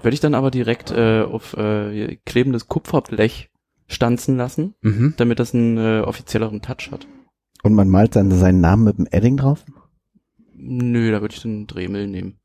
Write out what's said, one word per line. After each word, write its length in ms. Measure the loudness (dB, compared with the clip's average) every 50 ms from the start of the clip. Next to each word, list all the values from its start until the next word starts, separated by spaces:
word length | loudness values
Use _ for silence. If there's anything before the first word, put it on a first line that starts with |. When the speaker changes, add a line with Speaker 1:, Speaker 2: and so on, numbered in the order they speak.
Speaker 1:
Würde 120 | -2 -2 0
ich 60 | 0
dann 140 | 0 0 2
aber 160 | 0 0 0
direkt, 400 | -2 -2 -2 -2 -4 -4 -6 -4
äh, 320 | -2 0 2 2 2 2
auf, 340 | 0 -2 -4 -8 -10 -10 -8
äh, 600 | -6 -4 -4 -2 -4 -4 -6 -6 -8 -8 -8 -10 -12 _
klebendes 400 | -2 0 0 2 2 0 -2 -4
Kupferblech 840 | -6 -6 -6 -4 -2 -2 -2 -2 -2 0 0 0 0 0 -6 -14 -20 _ _ _ _ _ _ _
stanzen 500 | -16 -4 -2 0 0 0 0 0 -2 -2
lassen, 380 | -2 -2 -4 -6 -6 -8 -8 -8 _
Speaker 2:
Mhm. 320 | -2 -2 0 2 0 0 0 0
Speaker 1:
damit 200 | 0 0 0 -2
das 160 | -2 -2 0
einen, 240 | 0 0 0 0 0
äh, 220 | 0 0 0 0
offizielleren 640 | -2 -4 -6 -8 -8 -6 -4 -4 -4 -4 -6 -10
Touch 280 | -10 -12 -12 -12 -14 -14
hat. 160 | -16 -16 -16 -20 -20 -20 _ _ _ _ _ _ _ _
Speaker 3:
Und 120 | 2 4 4
man 140 | 6 6 6
malt 280 | 6 6 4 4 4
dann 160 | 2 4 4
seinen 280 | 4 4 6 6 6 4
Namen 220 | 4 4 4 4
mit 160 | 4 2 2 0
dem 80 | -4 -2
Edding 280 | 0 2 2 2 2
drauf? 280 | 2 0 0 0 -2 _ -14 -20 _ _ _ _ _ _ _ _ _ _ _ _ _ _ _
Speaker 1:
Nö, 600 | _ -18 -12 -8 -6 -4 -2 0 0 0 2 2
da 80 | 0 0
würde 140 | -2 -6 -8
ich 80 | -10
dann 240 | -10 -8 -8 -8 -10
Dremel 400 | -12 -10 -8 -8 -6 -6 -6 -6 -6
nehmen. 300 | -8 -8 -10 -12 -14 _